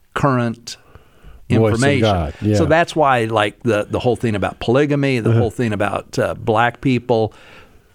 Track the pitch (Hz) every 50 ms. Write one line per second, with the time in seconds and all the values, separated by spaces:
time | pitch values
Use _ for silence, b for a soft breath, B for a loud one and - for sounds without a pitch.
0 | b b - - 151 139 127 123 120 117 117 - - - - b b b b b
1 | b b b b b b b b b - 127 113 113 107 107 113 135 143 143 131
2 | 110 107 98 87 80 80 - - - 107 104 101 - 143 160 170 170 - - 160
3 | 147 139 131 120 113 110 113 107 107 107 - - - 117 104 104 104 - 110 95
4 | - 127 113 - - 117 104 95 95 90 - - - 117 120 139 151 139 147 143
5 | 139 139 131 120 104 117 113 117 117 107 - - 123 110 104 98 104 101 98 98
6 | - - - 127 107 87 78 - - 117 107 110 117 120 - - - 135 127 120
7 | 120 - 120 110 110 104 B B B B B B B B B B B B B